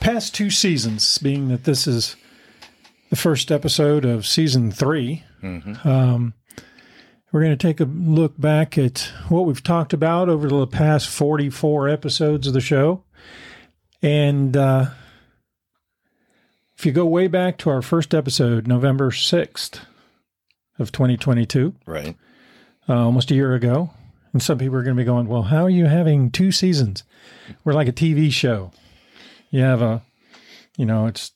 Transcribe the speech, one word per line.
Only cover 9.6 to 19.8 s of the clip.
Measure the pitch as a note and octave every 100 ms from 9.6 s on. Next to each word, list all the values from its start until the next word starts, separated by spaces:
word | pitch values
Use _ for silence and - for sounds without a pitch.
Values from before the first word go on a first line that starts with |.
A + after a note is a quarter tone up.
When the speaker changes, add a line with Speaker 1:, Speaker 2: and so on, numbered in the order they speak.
Speaker 1:
talked | - E3+ D#3
about | D#3 D#3 E3+ F3+
over | D#3 D3
the | C#3 C3
past | - D3+ D3+ -
forty-four | - D3 D3+ C#3+ C3 D#3 D3+ C#3
episodes | D3 C#3+ - D3+ D3+ C3+
of |
the | C3
show. | B2+ C#3+ D3 F#3 _ _ - - - - - _ _ _
And, | D3+ D3 C#3+ C#3+ C3+ C#3
uh, | C3+ C3 C3 - - _ _ _ _ _ _ _ _ _ _ _ _ _ _ _ _ -
if |
you | D#3
go | C#3 E3+
way | E3+ F#3
back | F3+ F3+ -
to | E3
our | C3+
first | A#2+ E3+ D#3
episode, | D#3+ C3 - B2 A#2 A2
November | B2 C3+ C3+ C3+
sixth | B2+ - F3 - - - -